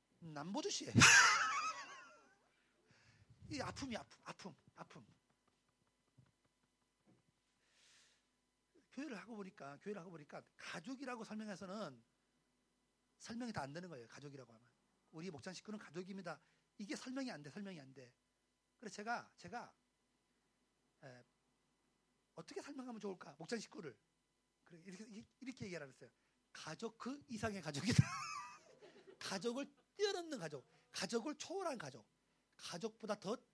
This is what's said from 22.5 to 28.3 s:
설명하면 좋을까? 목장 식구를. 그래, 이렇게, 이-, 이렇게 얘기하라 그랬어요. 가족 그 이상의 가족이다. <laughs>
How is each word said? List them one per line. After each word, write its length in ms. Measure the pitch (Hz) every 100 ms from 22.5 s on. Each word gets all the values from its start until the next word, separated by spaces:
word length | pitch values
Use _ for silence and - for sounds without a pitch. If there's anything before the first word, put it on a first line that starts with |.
| 339
설명하면 400 | - 294 254 220
좋을까? 340 | 202 180 170 143
목장 200 | 165 233
식구를. 380 | - - 156 - _ _ _ _ _ _ -
그래, 140 | 165 185
이렇게, 200 | 185 220
이-, 160 | 208 233 -
이렇게 240 | 254 - 220
얘기하라 200 | 170 139
그랬어요. 220 | - 120 - _ _ _
가족 460 | - 156 156 226 -
그 260 | 233 285 -
이상의 340 | 214 226 196
가족이다. 420 | 160 143 190 -
<laughs> 240 | - 1077 1077